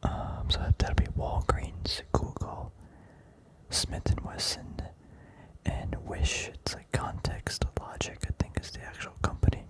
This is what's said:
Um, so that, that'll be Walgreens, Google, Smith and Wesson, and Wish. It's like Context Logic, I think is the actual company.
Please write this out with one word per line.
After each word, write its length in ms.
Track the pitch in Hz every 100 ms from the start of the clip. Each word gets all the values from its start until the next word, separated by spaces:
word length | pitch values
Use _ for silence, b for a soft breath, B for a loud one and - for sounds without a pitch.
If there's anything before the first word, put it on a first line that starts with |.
Um, 440 | - - - - -
so 100 | -
that, 180 | - -
that'll 160 | -
be 120 | - - -
Walgreens, 840 | - - - - - - - - -
Google, 600 | - - - - - - - B B B B B B B B B
Smith 380 | - - - -
and 100 | -
Wesson, 600 | - - - - - - - - B B B B B -
and 320 | - - - - -
Wish. 440 | - - - -
It's 200 | - -
like 160 | - -
Context 720 | - - - - - - - - -
Logic, 380 | - - - - -
I 40 | -
think 200 | - -
is 100 | -
the 120 | -
actual 300 | - - - -
company. 420 | - - - -